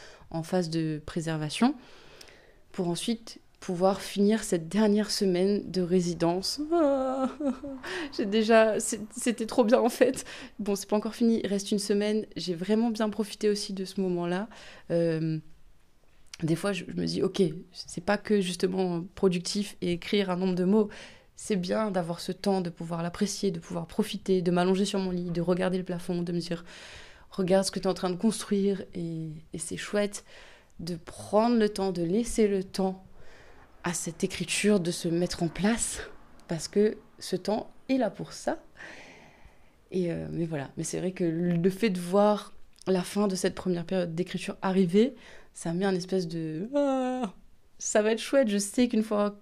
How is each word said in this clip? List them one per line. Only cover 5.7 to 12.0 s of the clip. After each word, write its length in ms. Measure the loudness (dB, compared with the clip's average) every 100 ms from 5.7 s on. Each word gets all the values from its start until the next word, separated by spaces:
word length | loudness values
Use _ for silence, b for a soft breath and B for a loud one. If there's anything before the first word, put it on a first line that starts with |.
de 120 | -2
résidence. 800 | 2 2 2 0 0 0 -2 -4 0
Ah, 580 | 2 4 2 0 0 -2 -2 -4 -4 -6
<laughs> 440 | -10 -8 -8 -6 -4
j'ai 100 | 0
déjà, 540 | 2 6 6 6 2
c'est, 200 | -2 -4 -8 -4
c'était 300 | -2 -2 0
trop 160 | 2
bien 180 | 6 6
en 80 | 4
fait. 360 | 4 2 2 -6 B B B
Bon, 160 | -2
c'est 140 | -2 0
pas 80 | 0
encore 180 | 0
fini, 260 | 0 2 2
il 20 | 2
reste 240 | -2 0
une 80 | -2
semaine. 480 | 2 0